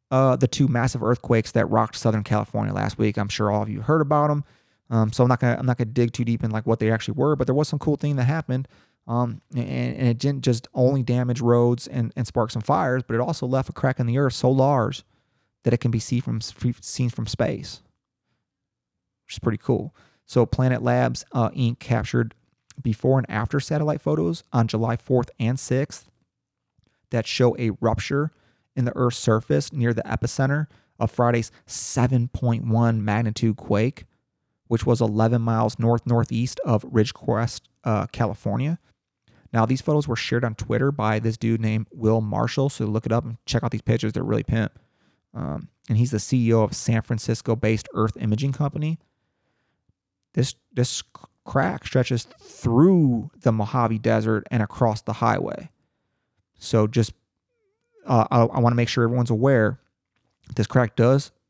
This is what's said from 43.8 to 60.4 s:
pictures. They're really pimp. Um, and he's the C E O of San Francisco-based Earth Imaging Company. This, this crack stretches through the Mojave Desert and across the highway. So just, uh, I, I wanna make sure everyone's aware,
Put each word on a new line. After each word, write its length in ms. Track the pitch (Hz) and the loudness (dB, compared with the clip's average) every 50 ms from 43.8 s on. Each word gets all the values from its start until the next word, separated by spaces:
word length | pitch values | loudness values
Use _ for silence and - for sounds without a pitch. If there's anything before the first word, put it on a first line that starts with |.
pictures. 320 | - - 110 113 - 107 - | 0 0 0 0 0 -2 -4
They're 80 | - | -4
really 220 | - 107 113 110 104 | -2 -2 -2 -2 -2
pimp. 340 | - 110 113 104 - - _ _ _ _ _ _ _ _ _ _ _ - | 0 -2 0 -2 -2 -6 _ _ _ _ _ _ _ _ _ _ _ -12
Um, 340 | - - 69 76 - - - _ _ _ - | -10 -8 -8 -8 -10 -12 -14 _ _ _ -2
and 100 | 110 107 | 0 2
he's 140 | 123 123 | 2 2
the 60 | 113 104 | 0 -2
C 300 | - - 131 127 117 113 | -2 0 0 2 4 4
E 40 | |
O 100 | 117 113 | 4 4
of 120 | 107 104 - | 2 2 -2
San 280 | - - - 113 113 | -4 -2 0 0 0
Francisco-based 840 | - - 120 110 - - 113 - - - 113 107 - 110 110 110 - - - | 0 -2 -4 -4 -2 -4 -4 -4 -2 -4 -2 0 0 0 0 -2 -4 -6 -2
Earth 220 | - 110 110 - | -2 0 0 -2
Imaging 360 | - - 107 107 113 139 139 | -2 -2 -2 0 0 -2 -2
Company. 460 | 131 - 147 139 - 151 151 156 165 - _ _ _ _ _ _ _ _ _ _ _ _ _ _ _ _ _ _ _ _ _ _ _ _ _ _ _ | -2 -2 -4 -4 -4 -4 -4 -4 -4 -6 _ _ _ _ _ _ _ _ _ _ _ _ _ _ _ _ _ _ _ _ _ _ _ _ _ _ _
This, 200 | - 131 - - _ _ _ | -2 -2 -2 -4 _ _ _
this 300 | _ - 123 - - - - _ - - - - _ _ _ | _ -2 -2 -2 -2 -6 -10 _ -18 -20 -20 -20 _ _ _
crack 420 | - - 139 - - - - - | -4 -2 -2 -2 -2 -4 -6 -6
stretches 380 | - - 131 123 - 123 117 - - - - | -2 0 0 2 2 0 -4 -4 -8 -14 -20
through 920 | - - - - - 123 117 127 156 190 190 175 156 131 120 113 104 151 - - | -20 -20 -14 -6 -2 2 6 6 6 8 6 6 4 4 2 0 -2 -6 -10 -2
the 120 | - 135 | 0 0
Mojave 460 | 113 110 104 101 - 127 117 110 113 107 | 2 2 0 -2 0 0 0 0 0 -2
Desert 480 | 113 113 110 110 107 113 110 104 - - | 0 0 0 2 2 0 0 0 -2 -2
and 120 | 127 117 | -2 -2
across 400 | 107 - - - 127 113 107 110 | -2 -2 0 0 2 2 2 -2
the 120 | - - 101 | -6 -8 -4
highway. 560 | - 117 117 107 92 50 - - - - - _ _ _ _ _ _ _ _ _ _ _ _ _ _ _ _ _ _ | 0 0 0 2 0 -2 -4 -8 -10 -12 -16 _ _ _ _ _ _ _ _ _ _ _ _ _ _ _ _ _ _
So 300 | - - - 110 107 107 | -6 0 2 2 2 2
just, 240 | 113 120 110 - - _ _ _ _ _ _ _ _ _ _ _ _ _ _ _ _ _ - | 2 0 0 0 -4 _ _ _ _ _ _ _ _ _ _ _ _ _ _ _ _ _ -2
uh, 200 | - 127 113 110 - | 2 2 2 4 4
I, 100 | - 120 | 4 4
I 160 | 113 117 - 135 | 4 4 4 2
wanna 160 | 117 120 120 | 2 2 4
make 140 | 120 120 - | 2 0 0
sure 160 | - 131 117 | 2 0 2
everyone's 260 | 117 120 123 120 117 | 2 2 0 0 0
aware, 480 | 113 107 127 139 135 117 107 107 123 - _ _ _ _ _ _ _ _ _ _ _ _ | 0 2 4 4 4 4 4 2 0 -4 _ _ _ _ _ _ _ _ _ _ _ _